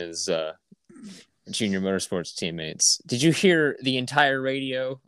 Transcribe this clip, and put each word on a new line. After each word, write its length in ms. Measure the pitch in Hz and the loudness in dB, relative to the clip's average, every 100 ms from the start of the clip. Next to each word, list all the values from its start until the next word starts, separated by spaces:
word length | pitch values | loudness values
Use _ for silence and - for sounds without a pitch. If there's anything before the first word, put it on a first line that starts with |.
his, 280 | 85 82 95 | -8 -6 -2
uh, 240 | 82 80 - _ - _ - 208 185 - _ - | -2 -2 -8 _ -20 _ -20 -20 -20 -20 _ -10
Junior 300 | - 107 95 | -4 -2 0
Motorsports 560 | 95 95 - 92 82 - | 0 -2 -2 -6 -6 -6
teammates, 600 | 85 82 78 80 - - - | -6 -6 -8 0 2 2 -2
did 140 | 123 | 2
you 100 | 160 | 4
hear 440 | 156 190 165 147 - | 4 4 4 2 0
the 140 | 131 131 | 0 0
entire 440 | 127 143 143 135 | 0 2 4 2
radio 600 | 131 135 135 127 131 131 | 0 -2 -4 -4 -6 -8